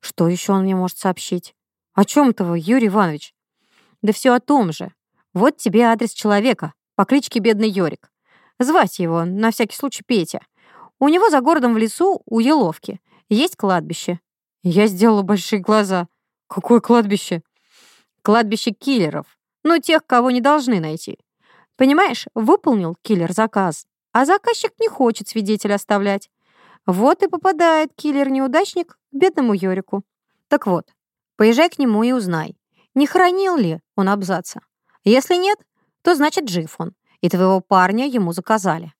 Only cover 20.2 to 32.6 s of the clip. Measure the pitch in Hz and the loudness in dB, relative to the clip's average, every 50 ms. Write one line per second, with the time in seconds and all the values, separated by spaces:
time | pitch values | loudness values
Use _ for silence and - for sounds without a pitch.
20.2 | 240 254 247 247 226 277 294 302 262 247 240 185 160 156 156 160 - - - _ | 2 2 0 0 2 2 2 2 2 0 -2 -2 -2 -4 -8 -10 -10 -14 -16 _
21.2 | _ _ _ _ _ _ _ _ _ _ _ _ 262 262 285 311 392 392 254 - | _ _ _ _ _ _ _ _ _ _ _ _ 2 4 4 4 2 2 0 -6
22.2 | - - _ 233 220 220 339 415 - 320 254 208 180 165 170 _ _ - 220 185 | -10 -10 _ -4 2 2 2 2 2 0 0 0 0 -4 -6 _ _ -2 -2 0
23.2 | 170 165 190 - 220 226 - 208 190 180 151 - - _ _ _ _ _ _ 220 | 0 -2 0 -2 -2 0 0 -2 -2 -2 -4 -6 -12 _ _ _ _ _ _ 0
24.2 | 269 277 370 - _ 466 466 - - 440 _ _ 453 453 - - 269 233 226 - | 2 2 2 0 _ -2 -4 -4 -4 -8 _ _ -4 -4 -2 0 -2 0 0 -4
25.2 | 202 - - 226 208 190 214 202 - 214 202 202 - _ 208 202 196 202 196 196 | -10 -8 -6 -6 -2 -2 -2 -2 -2 -2 -4 -4 -2 _ -2 0 0 -2 -4 -4
26.2 | - _ _ _ _ _ _ _ _ _ _ _ _ - 180 180 214 269 359 - | -6 _ _ _ _ _ _ _ _ _ _ _ _ -4 -2 2 2 2 2 2
27.2 | - 370 - 339 - 370 381 302 349 330 320 311 311 294 _ - - 302 285 277 | 0 -4 -4 -2 -2 -2 0 2 2 2 2 2 0 -4 _ -8 -6 -4 -2 0
28.2 | 277 277 269 269 269 269 247 311 403 392 - 359 339 339 _ _ _ _ - 277 | -2 0 -2 -2 -2 0 0 0 -2 -2 -4 -8 -8 _ _ _ _ _ -2 0
29.2 | 339 381 - - 269 233 208 190 175 190 185 185 185 _ - 202 196 _ _ _ | 0 0 2 0 0 0 0 0 -2 -2 -4 -4 -6 _ -8 -8 -8 _ _ _
30.2 | _ _ _ _ _ _ - - - 214 180 165 - _ _ _ _ _ _ _ | _ _ _ _ _ _ -2 -2 0 0 -2 -2 -4 _ _ _ _ _ _ _
31.2 | _ _ _ - 214 220 233 240 320 349 339 - 285 247 214 208 226 240 254 254 | _ _ _ 2 2 2 4 4 2 0 0 -2 0 0 2 0 0 0 0 -2
32.2 | 214 180 175 160 156 - - _ | -2 -4 -4 -4 -6 -8 -12 _